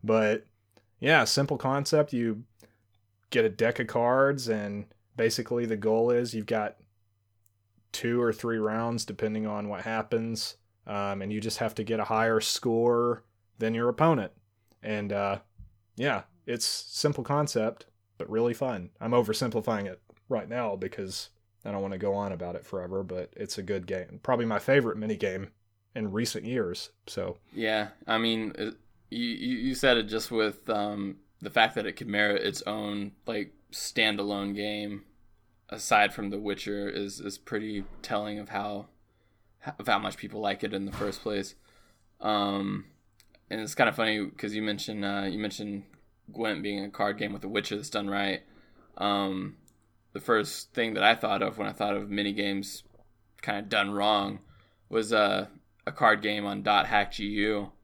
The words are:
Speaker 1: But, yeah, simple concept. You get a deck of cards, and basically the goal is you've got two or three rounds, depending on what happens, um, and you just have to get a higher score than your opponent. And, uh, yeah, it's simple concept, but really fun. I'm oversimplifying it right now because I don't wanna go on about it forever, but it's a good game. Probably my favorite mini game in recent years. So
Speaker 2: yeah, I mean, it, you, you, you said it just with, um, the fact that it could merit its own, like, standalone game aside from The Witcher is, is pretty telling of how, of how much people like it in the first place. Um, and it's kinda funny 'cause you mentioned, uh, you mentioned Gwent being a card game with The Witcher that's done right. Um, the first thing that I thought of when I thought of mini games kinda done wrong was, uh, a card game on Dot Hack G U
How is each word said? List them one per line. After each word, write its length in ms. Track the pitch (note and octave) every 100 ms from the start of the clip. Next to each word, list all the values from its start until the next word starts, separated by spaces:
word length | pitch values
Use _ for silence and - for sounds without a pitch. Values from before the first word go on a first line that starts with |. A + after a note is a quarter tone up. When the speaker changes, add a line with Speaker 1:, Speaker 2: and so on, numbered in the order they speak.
Speaker 1:
But, 420 | A2 A2 G#2+ G#2+ - _ _ _ _ _
yeah, 240 | C3 D#3
simple 340 | A2+ - C#3+ C#3+
concept. 560 | C3+ C#3 C#3 D#3 D3
You 300 | B2 A#2 G#2+ A#2+ _ - _ _ _ _ _ _
get 140 | B2
a 40 | A2+
deck 300 | G2 A2+ A2+
of 80 | A#2
cards, 640 | B2 A#2+ B2+ C#3 C#3 A#2+
and 380 | A2 G#2 G2+ - _ _ -
basically 500 | A#2 A2+ A#2 A#2+ A#2
the 100 | A2
goal 340 | G#2+ A2 A#2
is 240 | A#2+ B2
you've 120 | A2+ G#2+
got 320 | A2+ G#2+ - _ _ _ _ _ _ _ _ _ _ _
two 280 | - A#2 A#2+
or 120 | A#2+
three 260 | A2 A#2 A2+
rounds, 460 | G#2+ A2 A#2 A#2
depending 420 | - G2+ A2 G#2+ G#2+
on 220 | G#2 G#2
what 140 | G2+
happens, 760 | A#2 A2+ A2 A2+ A2+ A2+ - - _ _ -
um, 340 | G#2 G2+ G2
and 100 | G2
you 80 | G#2+
just 180 | A2 -
have 180 | A2+ -
to 80 |
get 160 | G#2+ A2+
a 40 |
higher 360 | G2+ A2 A2+ A2
score 840 | - - B2+ A2+ A#2 A#2+ A#2+ A2+ _ _ _ _
than 140 | A2+
your 160 | A2+ A#2+
opponent. 440 | A#2+ D#3+ D3 F#2+ _ _ _ _ _
And, 300 | G#2+ G#2+ G#2
uh, 260 | G2+ G2+ G2 _ _ - _ _
yeah, 280 | - C3 G#2+ - _ -
it's 180 | A#2+
simple 580 | - - - - D3 D3
concept, 600 | B2+ D3 D3 - A2 - - _ _ _
but 140 | -
really 240 | A2 A#2+
fun. 340 | A#2 C3 G#2+ F2+ _
I'm 120 | A2
oversimplifying 720 | B2 A2 G#2+ B2 A2 G#2+ A2
it 160 | G2+ F2+ _ - _
right 180 | A#2+ G2+
now 260 | A#2 A2+
because 540 | G2 F#2+ - F#2+ F#2+ - _ _ _
I 60 | A2
don't 120 | G2+
wanna 160 | G2 F#2+
go 160 | G2+
on 180 | G2 G2+
about 240 | F2+ F2 F2
it 80 |
forever, 380 | - G2 F2+ F#2+
but 300 | F#2 F2+ - -
it's 220 | G2+ -
a 40 |
good 240 | F#2 G2 F2
game. 320 | F#2+ F2+ G2+
Probably 240 | - B2 A#2
my 120 | G#2
favorite 380 | - C#3 A#2 G#2+
mini 200 | G#2+ G#2
game 340 | G2+ F#2 F#2+ _ _ _ _
in 160 | - G#2+
recent 360 | G2+ A#2 A2 A2
years. 440 | B2+ F#2+ F2 - _ -
So 300 | - F#2 F2+ _
Speaker 2:
yeah, 360 | - A2 A2 G#2 - -
I 100 | A2+
mean, 340 | A2+ A2+ A2 -
it, 160 | G#2+ - _ _ _
you, 140 | A2+
you, 320 | A#2+ A#2 B2 B2+
you 160 | B2
said 240 | B2+ C3+ A#2+
it 60 |
just 260 | G#2+ A2 -
with, 380 | A#2 G#2+ G2+ -
um, 480 | G#2+ G#2 G#2 G2 F#2+ _ _
the 80 | G2+
fact 240 | - A2+
that 120 | - G2+
it 60 |
could 160 | - -
merit 340 | G#2 G#2 G2+
its 200 | - -
own, 500 | - G#2+ G#2 G#2 G2+ - -
like, 260 | G#2+ G2 - _
standalone 840 | - - - A2 G#2 G2+ G2+ G2+
game 500 | G2+ G#2 G#2 G#2 G2+ - - - _ _ _ _
aside 460 | A2 - G#2+ G#2
from 160 | - G2+
The 80 | G2+
Witcher 500 | G#2 G2 - G2+ G2+
is, 320 | - G2+ G2+
is 160 | G2+ -
pretty 480 | - A2 G#2+ G#2 G2 -
telling 380 | - G#2+ G#2+ G#2
of 100 | G2+
how, 380 | G2+ G#2 G2+ - _ _ _ _ _ _ _ - -
of 80 | -
how 120 | G#2+
much 180 | G#2 -
people 240 | G#2 G#2+
like 240 | G#2 F#2+
it 80 | G#2+
in 140 | G2+ G2
the 60 |
first 300 | - G#2 -
place. 320 | A2+ G#2 G2 - _ _ _ _ _ _
Um, 680 | G#2 G#2 G2+ G2 G2 G2 - _ _ _ _ _ _
and 100 | A2
it's 140 | A2
kinda 180 | - A#2
funny 380 | - A2 G#2+ G2
'cause 240 | - G#2
you 80 | G#2+
mentioned, 420 | G#2+ G#2 - G#2+
uh, 220 | G2+ G2+ G2
you 80 | F#2+
mentioned 460 | G#2+ - G#2 G2+ - - _ _ -
Gwent 300 | G#2 A2+ F#2+
being 220 | G2+ G2+
a 60 | G2+
card 280 | - G#2 G#2
game 140 | G#2
with 100 | G#2
The 60 | F#2+
Witcher 280 | G#2+ G#2 G#2
that's 140 | G#2
done 180 | G#2+ G2+
right. 340 | G2+ G2 F#2+ - - - - _ -
Um, 600 | G2+ G2+ G2 F#2+ G2 - - _ _ _ _
the 80 | F#2+
first 520 | - A2+ G#2 - -
thing 200 | - A2+
that 80 | G#2
I 120 | G2+
thought 280 | A2+ G#2+ G2
of 160 | G2+ G#2+
when 100 | G2+
I 40 |
thought 240 | G2+ G#2 G2+
of 140 | G2+
mini 220 | G2+ G2+
games 520 | G#2 G2+ G2 G2+ - - - _ _ _ _
kinda 220 | - G#2
done 280 | G#2 G#2+ G2+
wrong 500 | G2+ G#2 G#2 G2+ G2+ - - _ _ _
was, 240 | A2+ G#2+
uh, 340 | A2+ G#2 G2+ G2 - _ _ -
a 60 |
card 300 | - A#2 G#2+
game 240 | G#2 G#2 G2+
on 160 | G2+
Dot 240 | G2+ G#2 -
Hack 260 | G#2+ G2
G 120 | -
U 480 | G#2 G#2 G#2+ G#2 G2+ -